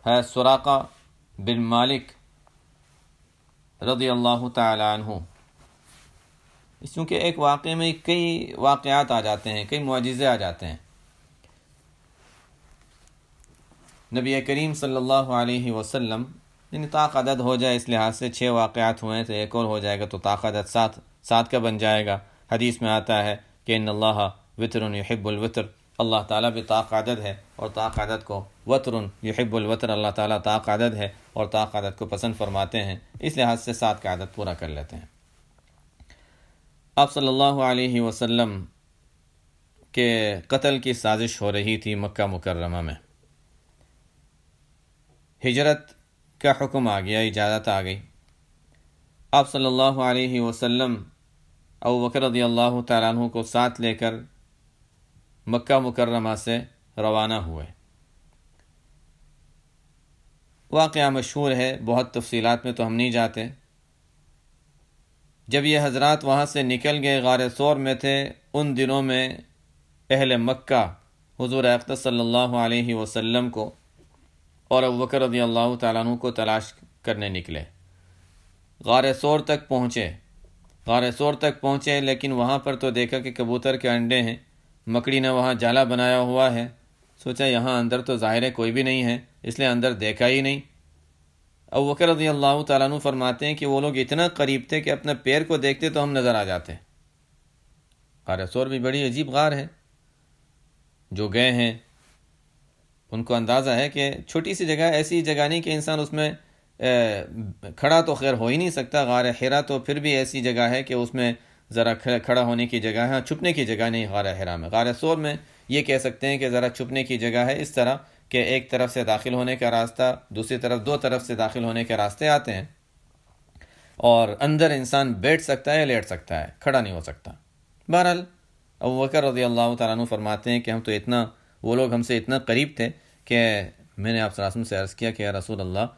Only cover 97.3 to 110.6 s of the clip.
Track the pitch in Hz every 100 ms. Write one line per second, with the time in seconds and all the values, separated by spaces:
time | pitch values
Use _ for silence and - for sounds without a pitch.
97.3 | _ _ _ _ _ _ _ _ _ -
98.3 | 92 95 123 131 135 127 139 135 127 143
99.3 | 135 151 139 151 - _ _ _ _ _
100.3 | _ _ _ _ _ _ _ - 90 104
101.3 | 107 127 123 117 113 - _ _ _ _
102.3 | _ _ _ _ _ _ _ _ 113 117
103.3 | 120 113 127 135 120 143 143 139 - -
104.3 | 165 165 190 165 151 165 151 156 170 151
105.3 | 147 147 170 165 156 151 156 147 151 151
106.3 | 160 _ _ _ - 127 123 113 101 -
107.3 | 107 104 - 98 - 143 165 160 131 135
108.3 | 120 113 147 180 165 120 147 127 123 123
109.3 | 120 127 139 139 135 131 147 147 135 131
110.3 | 139 123 120